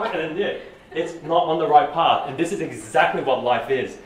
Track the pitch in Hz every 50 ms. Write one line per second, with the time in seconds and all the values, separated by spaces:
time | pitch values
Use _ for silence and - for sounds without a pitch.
0 | 202 - 190 165 160 160 151 185 202 175 - - - - - - - - - 156
1 | 170 - - - 143 151 165 165 - 156 160 160 - - - - - - - 165
2 | 165 135 117 104 - - 135 139 165 165 196 170 160 - 120 - - - - 156
3 | 170 175 190 170 143 135 127 120 117 123 123 117 - 131 135 131 - - - -
4 | -